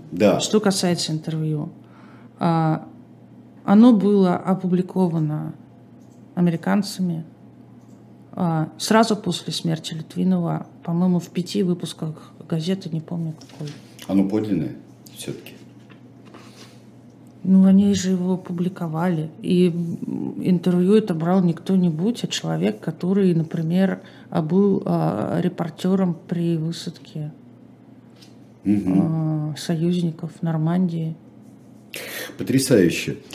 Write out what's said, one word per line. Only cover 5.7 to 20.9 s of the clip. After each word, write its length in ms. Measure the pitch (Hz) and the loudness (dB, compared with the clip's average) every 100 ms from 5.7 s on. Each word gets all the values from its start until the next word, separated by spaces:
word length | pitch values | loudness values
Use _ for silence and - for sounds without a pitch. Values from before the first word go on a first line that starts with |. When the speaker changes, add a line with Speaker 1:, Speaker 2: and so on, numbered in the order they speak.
| - - - - - - - | -20 -20 -20 -20 -20 -8 0
Speaker 2:
американцами, 880 | 175 165 208 202 196 - 180 160 160 - - - - - - - - - - | 0 2 0 0 0 -4 -4 -4 -8 -18 -20 -20 -20 -20 -20 -20 -20 -20 -12
а, 360 | - 175 160 156 - | -4 -2 0 -4 -4
сразу 380 | - 220 220 208 | 2 4 4 0
после 360 | 180 170 - | -2 -6 -6
смерти 420 | 160 170 160 - | -6 -4 -4 -6
Литвинова, 720 | 160 160 175 185 185 165 156 - - | -10 -8 -2 0 0 0 -4 -8 -12
по-моему, 340 | - 170 185 175 | -6 0 2 0
в 120 | 175 | -2
пяти 340 | 180 175 202 | -6 -4 -2
выпусках 680 | 180 175 160 - 160 156 - - - | -2 -2 -6 -8 -10 -10 -18 -20 -6
газеты, 420 | 165 160 190 165 | -4 -2 -4 -4
не 80 | 160 | -8
помню 320 | 156 170 160 156 | -6 -6 -6 -10
какой. 320 | - - 147 - - - - | -16 -14 -14 -14 -20 -16 0
Speaker 1:
Оно 220 | 98 95 | 0 2
подлинное 480 | 107 107 87 65 - - - - - | 0 0 -2 -2 -8 -18 -20 -20 -14
все-таки? 380 | - - - - - - - - - - - - - - - - - - - - - - 180 | -12 -12 -16 -20 -20 -20 -20 -20 -20 -20 -20 -20 -20 -20 -20 -20 -20 -20 -20 -20 -20 -6 4
Speaker 2:
Ну, 160 | 190 | 6
они 300 | 190 196 202 | 8 8 6
же 160 | 190 180 | 2 0
его 240 | 185 180 | 0 0
опубликовали. 960 | 180 - 180 180 185 165 160 180 160 160 - | -2 -4 -4 -4 -4 -6 -2 -2 -2 -4 -8
И, 280 | - 180 180 | 0 2 2
м, 680 | 170 170 - - - - - | 0 -4 -6 -6 -6 -6 -4
интервью 520 | - 175 185 180 180 | 0 0 2 2 4